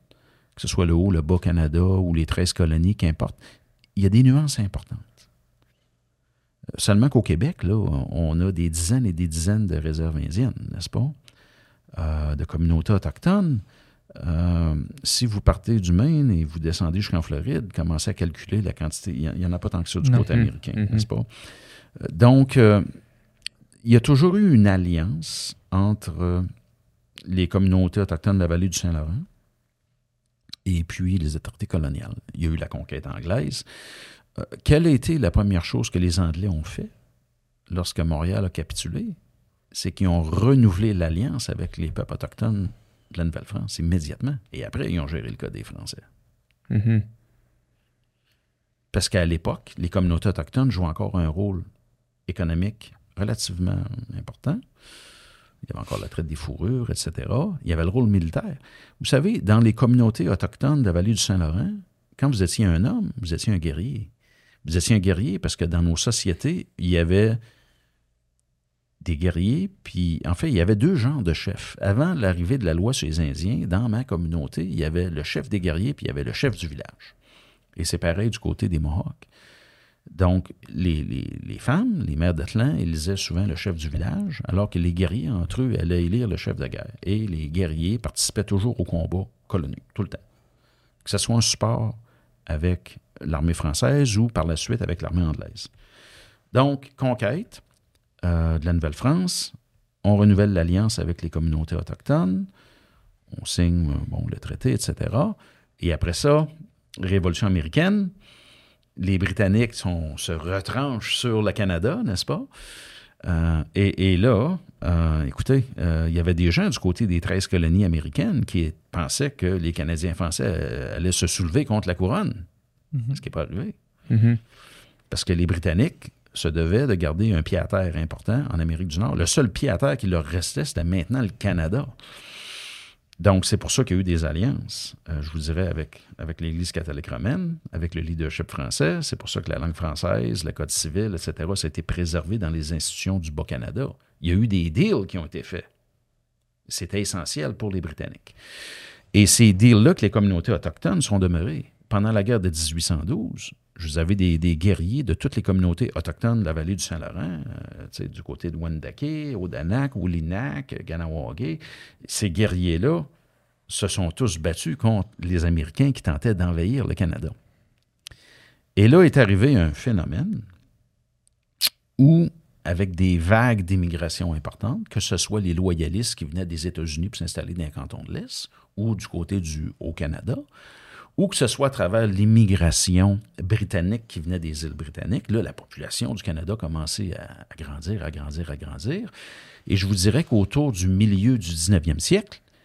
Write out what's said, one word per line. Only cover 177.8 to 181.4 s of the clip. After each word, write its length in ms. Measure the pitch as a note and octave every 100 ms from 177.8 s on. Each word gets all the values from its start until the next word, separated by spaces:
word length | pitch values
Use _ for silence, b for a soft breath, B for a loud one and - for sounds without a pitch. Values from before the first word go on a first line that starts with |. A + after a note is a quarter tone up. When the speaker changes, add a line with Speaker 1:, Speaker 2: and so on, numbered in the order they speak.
| C#2 -
Speaker 1:
de 100 | -
l'Est 360 | - B3+ - - b b -
ou 180 | A2+ G2
du 120 | -
côté 320 | F2 E2 G2
du 320 | D#2+ D2+ D#2 -
Haut-Canada, 560 | - E2 D#2+ D#2 - F#3 D4 B B B B B B -
ou 100 | F#3+
que 80 |
ce 100 | -